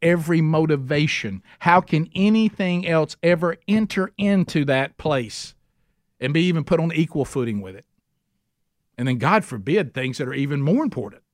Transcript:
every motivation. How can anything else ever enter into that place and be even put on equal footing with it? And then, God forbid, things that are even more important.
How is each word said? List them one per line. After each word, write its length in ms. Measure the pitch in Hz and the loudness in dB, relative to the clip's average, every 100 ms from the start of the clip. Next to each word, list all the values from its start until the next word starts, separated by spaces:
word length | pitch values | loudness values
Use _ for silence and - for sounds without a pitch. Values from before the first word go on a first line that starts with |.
every 400 | 170 175 160 165 | 0 2 2 2
motivation. 1000 | 156 156 160 143 131 147 156 - 107 95 - - | 2 2 2 0 0 0 0 -2 -6 -10 -14 -2
How 200 | 175 180 | 4 4
can 300 | 180 156 165 | 4 0 0
anything 720 | 185 208 220 220 - 185 175 175 | 0 2 4 2 0 -2 -2 0
else 300 | 160 151 - | 0 -2 -2
ever 320 | 170 175 170 165 - | 0 2 0 -4 -2
enter 420 | 214 214 196 190 - | 0 0 -2 -4 -2
into 480 | 202 196 165 160 143 | 2 2 2 0 2
that 320 | 131 139 - | 0 -2 -4
place 580 | 156 139 110 - - - _ _ _ _ _ - | -2 -2 -4 -10 -16 -20 _ _ _ _ _ -8
and 140 | 127 | -2
be 80 | 165 | 2
even 220 | 180 165 131 | 2 0 2
put 140 | 165 | 0
on 120 | 165 | 2
equal 340 | 156 165 151 131 | 0 -2 -2 -4
footing 360 | 139 117 104 | -4 -4 -4
with 140 | 95 98 | -8 -14
it? 100 | - _ _ _ _ _ _ _ _ _ _ - | -20 _ _ _ _ _ _ _ _ _ _ -6
And 100 | 127 | -2
then, 100 | 123 | 0
God 280 | 139 208 - | 2 2 0
forbid, 480 | 113 95 202 143 | -8 -2 -2 -2
things 240 | 131 131 123 | -6 -6 -6
that 100 | 131 | -6
are 60 | |
even 280 | 135 139 143 | -4 -4 0
more 220 | 143 247 | 2 2
important. 400 | 302 - 104 - _ | 0 -6 -10 -14 _